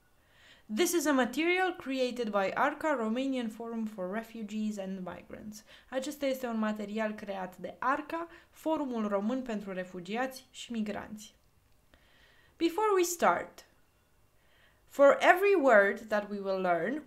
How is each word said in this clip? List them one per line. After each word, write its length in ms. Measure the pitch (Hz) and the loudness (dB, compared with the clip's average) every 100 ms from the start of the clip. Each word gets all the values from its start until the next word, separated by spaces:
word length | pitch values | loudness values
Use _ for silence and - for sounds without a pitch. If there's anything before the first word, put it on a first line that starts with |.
| _ _ _ _ - - - | _ _ _ _ -20 -20 -6
This 240 | 214 349 | 0 2
is 120 | 339 285 | 2 2
a 60 | |
material 600 | 269 247 247 330 359 370 | 2 2 0 0 2 0
created 580 | - 262 262 254 247 220 | -2 -4 -2 -2 -2 -2
by 180 | 208 196 | 0 0
arca, 380 | - 269 302 311 | 2 0 0 -2
Romanian 640 | 302 220 240 269 262 226 | 0 -2 -2 -2 -2 -6
Forum 360 | 214 233 233 214 | -8 -8 -6 -6
for 220 | 202 180 | -6 -6
Refugees 720 | 214 226 226 208 214 214 208 | -6 -8 -12 -8 -4 -4 -4
and 260 | 190 190 | -8 -4
Migrants. 580 | 180 175 - - 214 208 - - - | -4 -6 -12 -16 -14 -16 -20 -20 -8
Acesta 360 | 262 294 294 277 | -6 -6 -4 -2
este 200 | 262 240 | -2 -4
un 120 | 220 | -2
material 540 | 214 214 202 214 214 | -2 -2 -6 -4 -4
creat 440 | 214 202 190 185 185 | -6 -10 -8 -8 -10
de 200 | 180 - | -12 -4
arca, 500 | 247 294 294 330 339 - - | -2 -2 -2 -8 -8 -14 -20
Forumul 580 | - 311 311 277 233 208 | -8 -2 -2 -2 -2 0
Român 340 | 196 214 262 | 0 0 -2
pentru 300 | 254 208 196 | -4 -6 -6
Refugiați 760 | 185 185 185 175 226 262 - - | -8 -8 -10 -6 -4 -4 -6 -18
și 220 | - - | -16 -8
Migranți. 640 | 226 214 - - 214 - _ _ _ _ _ _ _ _ _ _ _ _ - | -6 -4 -4 -8 -12 -18 _ _ _ _ _ _ _ _ _ _ _ _ -2
Before 380 | 330 339 427 381 | 0 2 2 4
we 60 | |
start, 600 | 349 - 202 170 - - - _ _ _ _ _ _ _ _ _ _ _ _ | 2 2 2 2 -2 -14 -20 _ _ _ _ _ _ _ _ _ _ _ _
for 300 | - 277 - | 6 8 8
every 340 | 294 359 403 | 6 6 6
word 540 | 381 269 208 196 220 - | 6 8 8 6 2 -2
that 220 | 208 202 | -4 -4
we 100 | 202 | -6
will 200 | 196 190 | -4 0
learn, 420 | 185 170 185 302 | 2 0 0 -4